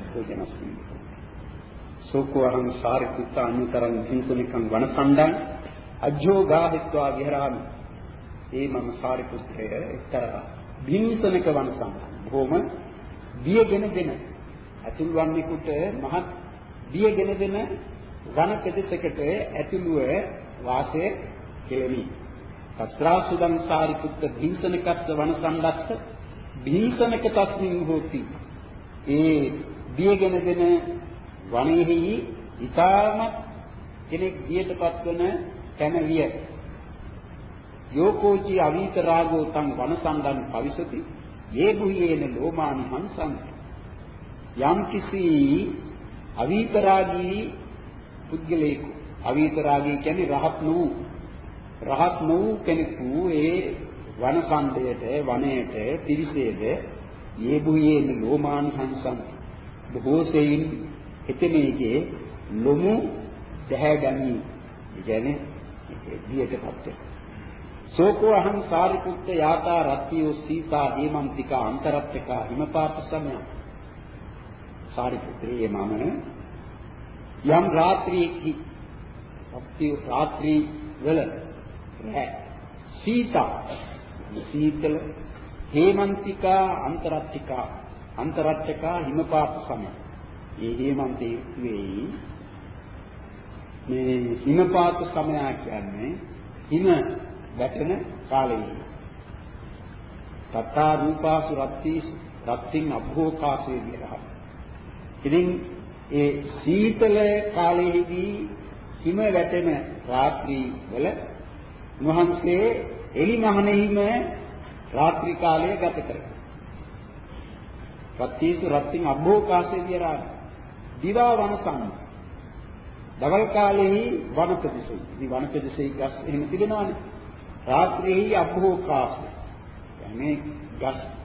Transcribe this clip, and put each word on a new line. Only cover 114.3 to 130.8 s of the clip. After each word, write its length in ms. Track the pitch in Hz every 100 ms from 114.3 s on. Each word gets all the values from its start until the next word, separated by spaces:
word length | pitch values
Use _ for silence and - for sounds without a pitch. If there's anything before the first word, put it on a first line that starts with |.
| - - - - - -
රාත්‍රී 460 | 120 160 - 165 170
කාලය 340 | 170 160 175
ගත 240 | 202 170 156
කරනවා. 380 | - - - - - - - - - - - - - - - - - - - - - -
රත්තිසු 480 | 123 - 160 170 180
රත්තින් 360 | 143 143 170 156
අභෝකාසේ 800 | 139 175 208 202 175 175 190
විරහ. 540 | 180 180 165 147 - - - - - - - -
දිවා 380 | 160 226 240
වනසං. 480 | 220 202 202 185 254 202 - - - - - - - - - - - - -
දවල් 300 | 139 196 220
කාලෙහි 540 | 208 202 202 196 202 240 330 -
වනපෙදෙසෙහි. 720 | 156 170 180 151 123 120 107 -
ඉතින් 200 | - 131
වනපෙදෙසෙහි 600 | 127 139 147 135 - 139
ගස් 240 | - 135 -
එහෙම 240 | 165 143
තිබෙනවානේ. 540 | 143 185 208 214 190 - - - - - - -
රාත්‍රියේහි 720 | 127 139 196 185 185 185 214 196
අභෝකාස. 800 | 165 180 190 175 - 139 120 - - - - - - - - -
يعني 320 | 110 113 147 147 147 - -
ගස් 260 | -